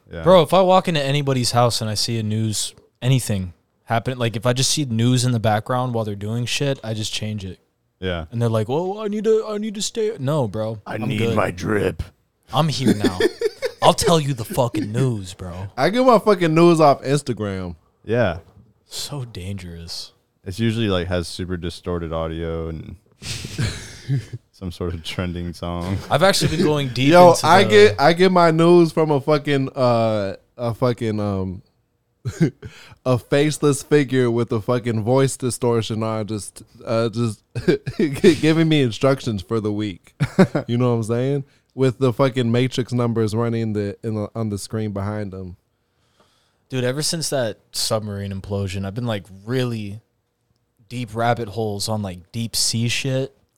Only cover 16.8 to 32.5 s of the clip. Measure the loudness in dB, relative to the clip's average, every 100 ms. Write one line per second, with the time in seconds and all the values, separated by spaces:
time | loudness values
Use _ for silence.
16.8 | 6 4 2 -2 -2 -4 -4 -6 -8 -12
17.8 | _ _ -4 0 0 -2 -10 -20 _ _
18.8 | _ -12 -10 -10 -10 -10 -10 -10 -10 -14
19.8 | -14 -14 -14 _ _ _ -14 -2 -2 0
20.8 | 0 0 0 -2 -4 -8 -8 -6 -8 -8
21.8 | -6 -6 -4 -6 -6 -6 -6 -6 -8 -10
22.8 | -12 -18 _ _ -12 -12 -10 -6 -6 -6
23.8 | -14 -16 -6 -6 -6 -16 _ _ -12 -8
24.8 | -6 -6 -8 -6 -6 -6 -8 -8 -8 -6
25.8 | -4 -6 -2 2 2 2 0 0 2 0
26.8 | -2 0 6 10 10 8 6 6 6 6
27.8 | 6 6 2 4 4 6 4 6 6 8
28.8 | 6 2 2 2 2 0 2 0 -2 0
29.8 | 2 4 2 0 -2 -6 _ -6 -6 0
30.8 | 0 0 -2 -2 -2 -2 -4 -8 -16 _
31.8 | _ _ _ _ -12 -2 -2